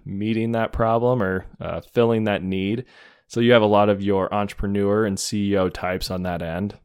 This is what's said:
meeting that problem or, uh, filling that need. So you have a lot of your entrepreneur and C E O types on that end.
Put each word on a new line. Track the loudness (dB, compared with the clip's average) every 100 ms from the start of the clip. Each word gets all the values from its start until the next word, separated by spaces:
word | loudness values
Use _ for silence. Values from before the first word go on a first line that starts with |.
| -10
meeting | -6 -2 -2 -2
that | -2 -2
problem | 0 0 2 2 0
or, | 0 -4 -8 -12
uh, | -10 -10
filling | -4 0 2 2 0
that | -2
need. | -2 -2 -2 -4 -6 -18 -20 _ _
So | 0
you | 4
have | 6
a | 6
lot | 6 4
of | 2
your | 0 0 0
entrepreneur | -2 -4 -4 -4 0 0 2 0
and | -2
C | -4 -2 0
E | 2
O | 0
types | -2 -6 -6 -6
on | -6
that | -4 -6
end. | -6 -6 -6 -8